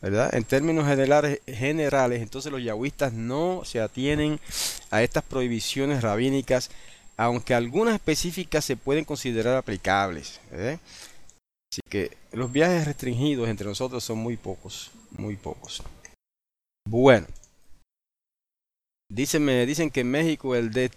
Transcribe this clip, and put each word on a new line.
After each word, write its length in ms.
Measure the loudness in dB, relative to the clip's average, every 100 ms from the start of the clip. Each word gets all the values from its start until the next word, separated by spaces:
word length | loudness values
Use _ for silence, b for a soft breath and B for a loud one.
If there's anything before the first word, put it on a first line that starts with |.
¿verdad? 340 | -2 0 2
En 100 | 0
términos 420 | 2 2 2 2 4
generales, 540 | 4 6 6 4 -2 -6
generales, 760 | -4 -2 0 0 2 2 0
entonces 280 | -4 -8 -8
los 120 | -6
yahwistas 500 | -4 -4 -4 -2 -2
no 480 | -2 -4 -2 0 -2 -4
se 140 | -2
atienen 600 | -2 -2 0 2 0 -2 B B B B B
a 120 | 2
estas 200 | 2 2
prohibiciones 800 | -2 -2 0 0 -2 -2 0 0
rabínicas, 680 | 2 2 2 0 2 0 0 B B B B -2
aunque 340 | 0 0 2
algunas 400 | 2 2 2 2
específicas 720 | 2 0 0 0 -4 -2 -2
se 140 | 0 -4
pueden 260 | 0 0
considerar 520 | 0 -4 -2 0 2 2
aplicables, 840 | 0 -4 2 2 2 -2 -10 -16 -14
¿eh? 260 | -6 -6 -6 B B B B B -20 _ _ -16 -14
Así 60 | -6
que 260 | -4 -4 -6 -12
los 180 | -6 -2
viajes 340 | 2 4 4 0
restringidos 640 | -4 -4 0 0 0 0
entre 180 | -2 -4
nosotros 360 | -4 -4 -4
son 160 | -6 -4
muy 200 | -4 -6
pocos, 520 | -8 -10 -10 -14 -16 -20 -18
muy 260 | -10 -8 -8
pocos. 460 | -8 -12 -12 -12 -14 -16 -20 -20 _ _ _ _ _ _ -4
Bueno, 380 | 6 8 8 6 -10 -18 _ -20 -20 _ _ _ _ _ _ _ _ _ _ _ _ -10
dicen, 340 | -4 0 2
me 220 | 4 4 2
dicen 240 | 2 0
que 100 | 0
en 100 | 0
México 440 | 2 0 0 0
el 160 | 0 0
de-, 200 | 0 0